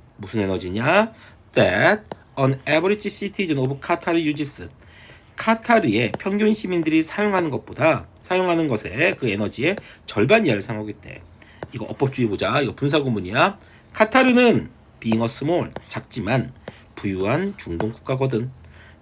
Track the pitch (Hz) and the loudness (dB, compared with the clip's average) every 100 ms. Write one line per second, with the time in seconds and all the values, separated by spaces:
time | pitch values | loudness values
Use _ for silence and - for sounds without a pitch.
0 | - - 98 113 95 92 90 101 131 190 | -20 -18 -8 -4 -2 -2 -4 -2 2 2
1 | 226 - - - - 135 95 95 165 208 | 0 -4 -20 -20 -4 2 2 4 2 2
2 | - - - - 131 135 - 156 185 208 | -2 -16 -12 -2 0 0 0 0 2 -2
3 | 202 - 202 - 185 139 131 139 - 170 | -4 -8 -8 -4 -2 0 -2 -4 -4 -4
4 | - 170 151 147 139 - - - - - | 0 0 0 -2 -6 -8 -16 -18 -20 -20
5 | - - - - - 226 - 226 156 104 | -20 -20 -20 -6 0 0 4 2 4 2
6 | 110 - 196 208 214 214 185 175 160 160 | 0 -2 -4 2 2 2 0 0 2 2
7 | 160 - 208 190 165 123 - - 160 - | 0 -2 0 0 0 -4 -8 0 2 2
8 | - - - 185 180 165 156 113 - 113 | -2 -18 -2 0 2 2 0 -2 -4 -2
9 | 180 180 123 101 98 - 151 208 - - | 0 0 -2 -2 -2 -2 -2 -2 -8 -20
10 | - 110 110 226 185 104 98 107 107 - | -6 0 4 4 4 0 -2 -8 -8 -12
11 | - - - - - - - - - - | -16 -20 -20 -20 -20 -18 -14 -10 -10 -2
12 | 135 131 117 92 98 135 120 - 143 151 | -2 0 -2 0 0 0 -2 -2 0 0
13 | 135 107 90 117 185 - - - - - | 0 -2 -2 2 2 0 -12 -20 -20 0
14 | 214 262 254 247 247 135 80 - - - | 2 6 6 6 6 4 0 -10 -20 -8
15 | 117 113 117 - 143 175 - - - - | -2 0 0 -2 -2 -2 -2 -8 -12 -14
16 | - - 98 131 - - - - - - | -12 -8 -2 -2 -2 -8 -18 -18 -20 -8
17 | 101 95 98 147 196 196 - 85 107 123 | -6 -2 0 0 -2 -6 -8 -4 -4 -6
18 | - 135 131 117 123 - - - - - | -6 -2 0 -2 -4 -10 -20 -20 -20 -20